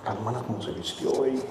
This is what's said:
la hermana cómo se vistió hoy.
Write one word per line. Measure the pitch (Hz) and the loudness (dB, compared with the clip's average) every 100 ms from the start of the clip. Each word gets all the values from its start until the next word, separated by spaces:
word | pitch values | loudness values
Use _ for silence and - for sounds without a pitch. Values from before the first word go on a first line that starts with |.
la | - | -4
hermana | 110 110 123 | -2 -2 -2
cómo | - 107 | -2 -4
se | - | -2
vistió | - - - - | -4 -4 -2 2
hoy. | - 131 131 120 | 4 4 2 -2